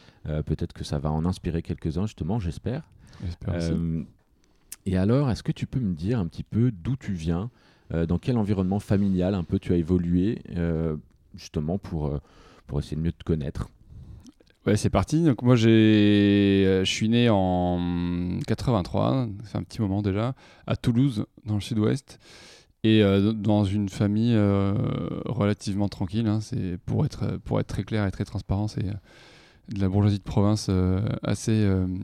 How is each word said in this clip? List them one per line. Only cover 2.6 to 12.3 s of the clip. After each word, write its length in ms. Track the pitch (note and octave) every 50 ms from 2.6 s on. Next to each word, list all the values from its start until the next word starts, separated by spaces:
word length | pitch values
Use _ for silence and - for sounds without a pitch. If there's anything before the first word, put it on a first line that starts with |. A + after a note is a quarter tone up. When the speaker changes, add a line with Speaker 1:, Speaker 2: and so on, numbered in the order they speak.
| - G#2 B2 D3+ D#3+ _ - - - - - - -
Speaker 2:
J'espère 320 | F2+ E2+ - - - F2
aussi. 160 | F2 E2 E2
Speaker 1:
Euh, 320 | E2 E2 E2+ E2 E2 E2 - - - _ _ _ _ _ _ _ _ _ _ - - - -
et 100 | G#2 F#2
alors, 360 | F#2 F#2 G2+ A#2+ C3+ D3 C3
est-ce 100 | G#2 -
que 100 | - -
tu 140 | D#3+ - -
peux 140 | - - C3+
me 160 | B2 G2 F2+
dire 240 | D2 E2 G2 B2 A#2+
un 80 | F2+ E2
petit 160 | - - -
peu 280 | - - G2+ A#2 B2+
d'où 240 | A2+ F2 D#2+ A#2 C3
tu 180 | - - - G2
viens, 360 | F2 D#2+ E2 E2+ E2+ G2 B2 - _ _ _ _ _ _ - -
euh, 100 | E2 E2+
dans 140 | D#2+ F2 E2+
quel 180 | - - B2+ A#2
environnement 420 | G#2 G2 G#2 F#2+ F#2+ F2+ G2 G2+
familial 540 | - - G#2+ G2 G2+ G2 F#2+ F2+ F2+ F2+ G2+
un 100 | F#2+ E2+
peu 140 | - - G2
tu 160 | - - F#2
as 40 | F2
évolué, 640 | E2+ D2+ F#2 F#2 F2 E2+ E2+ F2+ F2+ G#2+ A#2+ - - - -
euh, 420 | F2 E2+ E2+ E2 D#2+ D#2+ D#2+ D#2 D2+ - _ _ _ _ _ -
justement 460 | - - - - E2 D2+ D2+ F2+ G2+
pour, 260 | - - - D#2+ D2+
euh, 140 | C#2+ C#2+ D2 - _